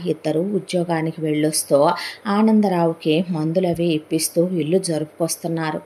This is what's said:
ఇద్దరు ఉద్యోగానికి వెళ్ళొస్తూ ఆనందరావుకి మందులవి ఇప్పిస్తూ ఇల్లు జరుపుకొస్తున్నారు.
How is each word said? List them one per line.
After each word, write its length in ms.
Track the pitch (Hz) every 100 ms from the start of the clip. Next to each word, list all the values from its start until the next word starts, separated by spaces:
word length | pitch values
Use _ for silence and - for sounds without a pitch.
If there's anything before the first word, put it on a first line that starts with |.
| 175
ఇద్దరు 340 | 156 156 151
ఉద్యోగానికి 840 | 190 202 185 180 170 160 160 160
వెళ్ళొస్తూ 680 | 156 151 151 151 - 143 156 - - - 214
ఆనందరావుకి 1000 | 202 220 214 202 175 170 170 165 156 170
మందులవి 560 | 160 160 170 180 170 170
ఇప్పిస్తూ 640 | 156 - 160 - 175 180
ఇల్లు 300 | 180 147 185
జరుపుకొస్తున్నారు. 1040 | 175 156 156 - 165 - 170 165 156 170